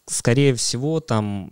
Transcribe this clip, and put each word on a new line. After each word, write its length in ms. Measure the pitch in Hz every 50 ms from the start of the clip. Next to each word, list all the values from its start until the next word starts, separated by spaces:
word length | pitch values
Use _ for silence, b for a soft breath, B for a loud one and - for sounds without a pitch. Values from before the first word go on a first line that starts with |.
| -
скорее 480 | - - - - 123 117 135 143 139 127
всего, 460 | 113 - - - 120 131 151 160 160
там, 500 | 156 - 117 110 107 104 101 98 90 -